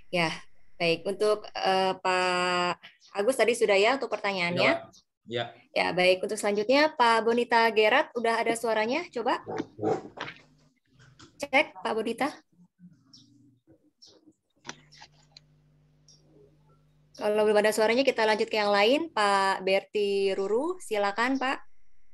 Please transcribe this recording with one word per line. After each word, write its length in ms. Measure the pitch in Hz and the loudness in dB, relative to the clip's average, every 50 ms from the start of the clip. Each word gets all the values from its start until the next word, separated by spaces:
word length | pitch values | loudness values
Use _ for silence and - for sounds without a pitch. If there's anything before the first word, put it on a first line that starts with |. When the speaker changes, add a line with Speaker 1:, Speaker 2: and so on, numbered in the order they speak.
| - - | -12 -6
Speaker 1:
ya, 180 | - 175 165 156 - - - - - - - - - - | -2 -2 -2 -2 -4 -6 -14 -18 -20 -20 -20 -16 -6 -2
baik. 240 | 175 170 165 165 | 0 0 0 -2
Untuk, 480 | 165 196 190 190 214 214 214 208 - - | -2 -6 -4 0 0 0 0 0 -4 -8
eh, 420 | - - - 190 190 190 190 190 185 - | -8 -4 0 0 2 2 2 0 -2 -2
Pak 800 | - 185 185 180 185 185 180 180 180 180 180 180 175 180 170 - - - - _ _ - - | -2 -2 0 0 0 0 0 0 0 0 0 0 0 -2 -2 -6 -10 -20 -20 _ _ -10 -6
Agus 180 | 196 202 233 269 | -2 0 0 2
tadi 240 | 233 220 214 240 220 | 2 2 2 2 2
sudah, 160 | 226 202 202 | 2 4 4
ya, 240 | 190 202 226 269 269 | 4 4 4 2 0
untuk 140 | 247 220 | -4 -6
pertanyaannya. 580 | 214 - - 196 196 185 175 170 175 185 202 240 | -6 -4 -4 -4 -2 -2 -2 -2 0 2 2 2
Speaker 2:
Iya, 160 | 339 330 - | 0 0 -4
Pak. 80 | - - - _ _ _ _ _ | -12 -20 -20 _ _ _ _ _
Ya. 180 | 110 117 120 117 113 - - _ _ - | -8 -6 -6 -6 -8 -10 -18 _ _ -2
Speaker 1:
Ya, 160 | - - 180 | -2 -2 0
baik. 320 | 170 175 180 185 185 185 | 2 2 4 4 4 2
Untuk 140 | - 196 214 | 0 -6 -6
selanjutnya, 560 | 208 - 208 208 208 208 220 262 285 302 311 302 | -4 -2 -2 -2 0 0 2 2 4 2 2 2
Pak 300 | - 233 233 226 226 220 | 2 2 4 4 2 2
Bonita 420 | 233 233 240 240 240 240 233 226 226 | 2 0 0 0 2 2 4 4 4
Gerat, 400 | 208 214 214 214 240 269 240 - - | 4 4 4 4 4 2 2 0 -4
udah 240 | 240 226 226 226 226 | -4 -2 0 0 0
ada 160 | 226 226 233 | 0 -2 -2
suaranya? 480 | 226 - 226 220 214 214 226 262 320 349 - | -2 -2 -2 -2 0 -2 -2 -2 -4 -6 -8
Coba. 300 | - 240 214 240 - - - - - - - - - 107 107 107 - - - - - - - - - - - _ _ _ _ _ _ _ _ _ _ _ - - _ - - - _ - | -8 -6 -2 -2 -2 -4 -4 -8 -10 -10 -10 -12 -10 -6 -4 -2 -2 -4 -6 -12 -14 -14 -14 -14 -14 -18 -20 _ _ _ _ _ _ _ _ _ _ _ -20 -20 _ -20 -20 -20 _ -12
Cek, 400 | 285 - 262 277 311 302 - - | -4 0 2 2 2 0 -4 -8
Pak 120 | - 226 220 | -6 -4 -4
Bonita. 320 | 220 214 233 233 - 262 294 - - - _ _ _ _ _ _ _ 180 - - _ _ _ - - - _ _ _ _ _ _ _ _ _ - _ _ _ _ _ - - - _ _ 311 _ _ _ _ _ _ - - - - - _ - - - - _ _ _ _ - - _ _ _ _ _ _ _ _ _ _ _ _ _ _ - _ _ _ _ - - _ _ _ _ _ _ _ _ _ _ _ _ _ - | -2 -2 -4 -4 -2 -4 -6 -6 -8 -20 _ _ _ _ _ _ _ -20 -20 -20 _ _ _ -20 -20 -20 _ _ _ _ _ _ _ _ _ -20 _ _ _ _ _ -20 -20 -20 _ _ _ _ _ _ _ _ _ -18 -18 -18 -18 -20 _ -20 -20 -20 -20 _ _ _ _ -20 -20 _ _ _ _ _ _ _ _ _ _ _ _ _ _ -20 _ _ _ _ -20 -20 _ _ _ _ _ _ _ _ _ _ _ _ _ -12
Kalau 320 | - - 208 208 214 214 214 | -6 -2 0 2 2 4 4
belum 160 | 208 208 208 | 4 4 4
ada 80 | 214 | 2
suaranya, 320 | 208 226 214 214 233 247 180 | 2 2 2 2 2 2 2
kita 240 | - - 233 220 214 | 0 0 2 2 2
lanjut 240 | 214 208 220 - | 2 0 0 -2
ke 80 | - 214 | -2 -2
yang 80 | 208 202 | 0 2
lain. 400 | 202 202 208 226 269 302 330 320 | 4 4 4 4 4 2 0 -2
Pak 560 | - 220 208 202 196 196 196 196 190 - 185 | -2 0 2 4 4 2 2 0 0 -2 0
Berti 720 | 190 190 196 190 - - 214 208 202 196 196 196 196 190 | 0 0 0 0 -2 -2 -2 -2 0 0 0 0 0 -2
Ruru, 400 | 196 196 196 214 240 294 349 370 - - | -2 -2 -2 -2 -2 -2 -4 -6 -8 -8
silakan, 560 | - 214 202 202 202 202 226 233 254 269 269 | -6 -4 -2 -2 -2 -2 -2 -2 -2 -2 -2
Pak. 240 | 254 262 269 - - - - - - - - - - - | -2 -4 -6 -6 -10 -14 -18 -18 -18 -18 -18 -18 -18 -18